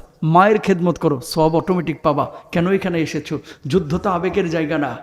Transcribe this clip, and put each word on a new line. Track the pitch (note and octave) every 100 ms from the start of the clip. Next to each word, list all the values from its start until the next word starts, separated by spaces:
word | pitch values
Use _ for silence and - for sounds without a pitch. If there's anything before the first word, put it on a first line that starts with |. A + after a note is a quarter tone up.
| - -
মায়ের | D#3+ E3+ G3+ G#3+
খেদমত | G3 F3+ F3 -
করো, | E3 C3 -
সব | D#3+ D#3+ D#3+
অটোমেটিক | D#3 F3+ D#3 D3+
পাবা। | D#3+ C#3+ C3 - -
কেন | F3 F3
এখানে | F#3+ F#3+ E3+
এসেছো? | D3 D#3 - D3+ - - C3+
যুদ্ধ | F3+ D3 E3+
তো | G#3
আবেগের | F3 F3+ G3 F3
জায়গা | E3 D#3 D#3+
না, | C3+ A#2+